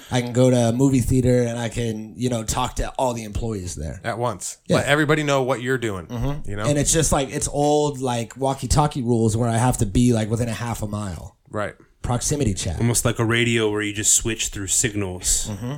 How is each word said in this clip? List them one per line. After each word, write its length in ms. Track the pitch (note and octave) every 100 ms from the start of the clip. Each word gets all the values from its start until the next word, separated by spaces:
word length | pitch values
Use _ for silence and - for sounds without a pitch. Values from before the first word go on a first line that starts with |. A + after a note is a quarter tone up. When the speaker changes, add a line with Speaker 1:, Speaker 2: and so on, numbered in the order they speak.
| -
Speaker 1:
I 100 | B2+
can 120 | A#2+
go 180 | A#2+ B2+
to 60 | B2
a 160 | A#2
movie 260 | A#2+ C3+ C3
theater, 440 | - C3 B2 B2
and 140 | A#2+ A#2
I 120 | A#2
can, 460 | A#2+ A#2 G#2+ G#2+ G2+
you 120 | B2
know, 140 | A#2+
talk 320 | G#2+ - B2 -
to 120 | A2+ -
all 160 | C3
the 80 | A#2
employees 540 | A2 G2+ A2+ G#2 F2+ D#2
there. 240 | D#2 C2
Speaker 2:
At 160 | - A2
once. 400 | A#2+ F#2+ - - -
Speaker 1:
Yeah. 120 | D#3+
Speaker 2:
Let 80 | A#2+
everybody 360 | D3 D3 D#3
know 220 | D3 C#3
what 180 | B2+ B2
you're 160 | B2 C3
doing, 300 | A#2 F#2+ E2
Speaker 1:
Mm-hmm. 420 | A#2+ B2+ D3 B2
Speaker 2:
you 60 | G2+
know? 80 |
Speaker 1:
And 120 | A2 D3
it's 160 | C3+
just, 200 | E3 D3+
like, 200 | D#3+ C3
it's 140 | - -
old, 540 | C#3+ D3 D3+ D3 C3
like, 360 | C3 A#2+ A2+ -
walkie-talkie 680 | C3+ C3 B2 - D3 D3
rules 340 | A#2 A#2+ A2+ G#2+
where 120 | A#2+
I 100 | A2+
have 200 | B2+ A#2+
to 80 | A2
be, 260 | B2 B2
like, 160 | A2+ G#2+
within 200 | A2 A#2
a 40 |
half 280 | G#2+ A#2+ A2
a 60 | G#2+
mile. 480 | G#2 G#2 E2 - _ _
Speaker 2:
Right. 260 | G#2+ G2+ - - _
Speaker 1:
Proximity 500 | - B2 - D3 B2
chat. 260 | F2+ - F2+
Speaker 3:
Almost 240 | A#2 A#2+
like 160 | B2 A2+
a 40 |
radio 460 | A2+ A#2 A#2+ A#2 G#2+
where 100 | G#2
you 120 | G#2
just 220 | G2+ G#2
switch 340 | - A2+ G#2+ -
through 180 | G#2+ F#2+
signals. 800 | - - G2+ F#2+ F2+ - - -
Speaker 1:
Mm-hmm. 260 | G2+ A#2+